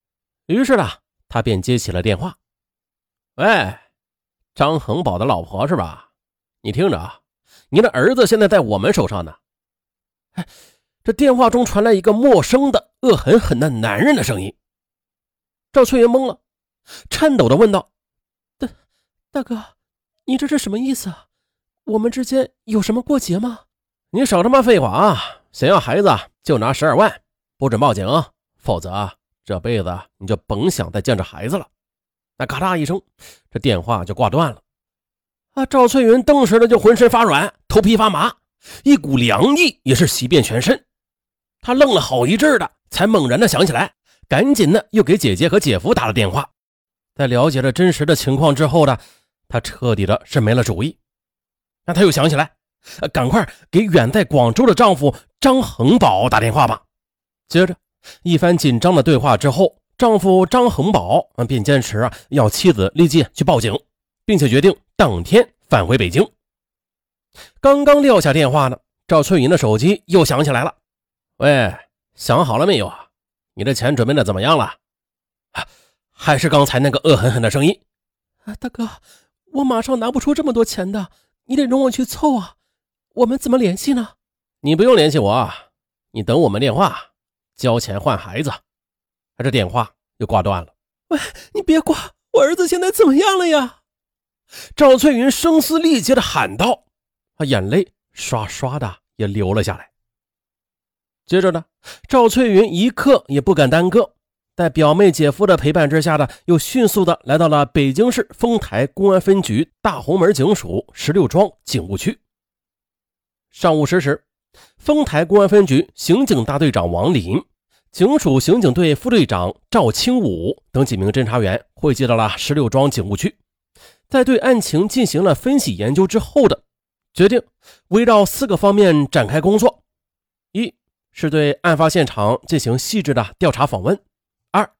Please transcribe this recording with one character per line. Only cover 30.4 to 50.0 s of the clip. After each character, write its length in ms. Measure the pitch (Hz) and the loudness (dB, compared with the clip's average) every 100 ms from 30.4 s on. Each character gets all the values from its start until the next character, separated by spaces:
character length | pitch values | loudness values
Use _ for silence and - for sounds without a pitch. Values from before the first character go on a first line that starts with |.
| - 104 165 | -6 -6 -4
想 220 | - 85 | -4 -6
再 80 | 101 | -6
见 160 | 95 107 | -4 -4
着 80 | |
孩 240 | 90 73 110 | -6 -12 -10
子 80 | 180 | -10
了。” 100 | - _ _ _ _ _ _ - | -12 _ _ _ _ _ _ -12
那 80 | 131 | -10
咔 140 | 135 | -6
嚓 160 | 185 180 | -4 -4
一 80 | |
声， 160 | 151 185 - _ - - _ | -4 -8 -10 _ -20 -20 _
这 80 | - | -6
电 240 | 135 95 | -2 -2
话 220 | 95 110 | -2 -6
就 100 | 92 | -6
挂 160 | 98 104 | -4 -2
断 220 | 143 165 | 0 -2
了。 100 | 110 _ _ _ _ _ _ _ _ _ | -6 _ _ _ _ _ _ _ _ _
啊， 120 | - 262 | -8 -2
赵 220 | 269 247 | 2 2
翠 160 | 269 | 4
云 180 | 233 247 | 4 4
顿 240 | 277 285 226 | 4 4 4
时 140 | 226 | 4
的 80 | 233 | 4
就 100 | 233 | 4
浑 180 | 214 233 | 4 6
身 140 | 233 | 4
发 140 | 233 | 4
软， 280 | 226 143 196 - - | 2 0 -2 -8 -2
头 160 | 214 | 2
皮 140 | 196 220 | 4 2
发 120 | 220 | 2
麻， 280 | 156 202 - _ _ - - | 0 -4 -6 _ _ -20 -4
一 120 | 269 285 | 2 2
股 200 | 147 131 | 2 0
凉 400 | 117 101 226 294 | 0 2 2 2
意 240 | 330 - | -2 -2
也 100 | 127 | 0
是 140 | 123 165 | 2 0
袭 220 | - 127 | -2 0
遍 120 | 156 | 0
全 220 | - 113 | 0 -2
身。 240 | 175 269 _ _ _ _ _ _ _ _ | -2 -2 _ _ _ _ _ _ _ _
他 140 | - | -4
愣 180 | 262 285 | 2 2
了 80 | 196 | 2
好 240 | 135 131 | 0 -2
一 120 | 123 208 | 0 2
阵 120 | 302 | 2
儿 100 | 247 | 0
的， 120 | 156 _ _ | -2 _ _
才 180 | - 196 | -4 0
猛 220 | 220 131 | 2 2
然 100 | 180 | 2
的 100 | 226 | 0
想 180 | 131 180 | 2 0
起 60 | |
来， 200 | 123 196 _ _ _ - | 0 -4 _ _ _ -4
赶 260 | 135 262 | 0 2
紧 180 | 285 160 | 2 2
的 160 | 202 - | 0 0
又 100 | 214 | 0
给 160 | 185 190 | 2 2
姐 160 | 117 | 0
姐 140 | 95 151 | 0 0
和 100 | 190 | 0
姐 180 | 151 95 | 0 -2
夫 160 | 143 | -2
打 140 | 240 113 | -2 -2
了 60 | |
电 180 | 110 98 | -2 -2
话。 180 | 98 139 _ _ _ _ _ _ - | -4 -8 _ _ _ _ _ _ -6
在 100 | 135 | -2
了 240 | 120 151 | 0 0
解 100 | 135 | 0
了 120 | 131 | -2
真 200 | 123 180 | 0 0
实 140 | - 147 | 0 0
的 80 | |
情 220 | 151 - 135 | -2 -2 0
况 180 | 156 | 0
之 100 | 139 151 | 0 0
后 200 | 165 143 | 2 2
的， 120 | 117 - _ _ _ - | 0 -6 _ _ _ -10
他 100 | 120 | -8
彻 380 | - - 123 | -8 -6 -4
底 100 | 104 | -2